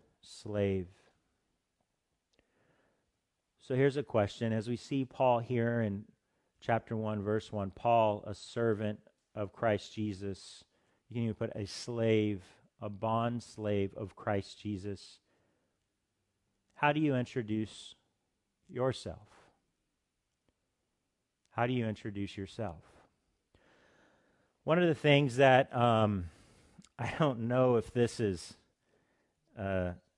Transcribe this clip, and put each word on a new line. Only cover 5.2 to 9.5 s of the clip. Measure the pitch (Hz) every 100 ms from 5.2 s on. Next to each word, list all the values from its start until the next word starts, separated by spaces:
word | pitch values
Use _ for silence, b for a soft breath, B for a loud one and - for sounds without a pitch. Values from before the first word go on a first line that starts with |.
| 131 120
here | 117 123 117 117
in | 110 101 107 _ _ _ _ _
chapter | - 113 -
one, | 113 107 107
verse | 101 110 -
one, | 107 98
Paul, | - 117 117 110 104 -
a |
servant | 101 - - 117 104 107 107 _ _ _
of | 110 101